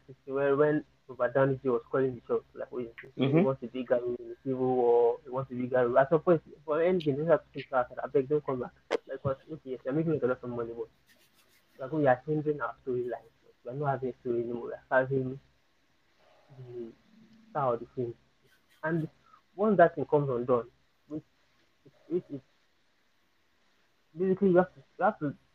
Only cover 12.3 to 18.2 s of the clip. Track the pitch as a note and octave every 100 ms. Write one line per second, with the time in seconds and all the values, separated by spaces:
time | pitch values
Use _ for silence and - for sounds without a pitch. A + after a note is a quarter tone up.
12.3 | D#3 D3+ D3 A#2 - - B2 B2 A2+ -
13.3 | _ _ _ A#2+ C3+ D3 C3 B2+ - B2+
14.3 | A#2+ A#2 A#2+ A#2+ - - C3 C3 C3+ C3
15.3 | C3+ _ _ _ _ _ _ _ _ _
16.3 | _ _ C3 B2 B2 A2+ - _ - -
17.3 | - _ D#3 C3+ A#2+ A#2 - A#2+ A#2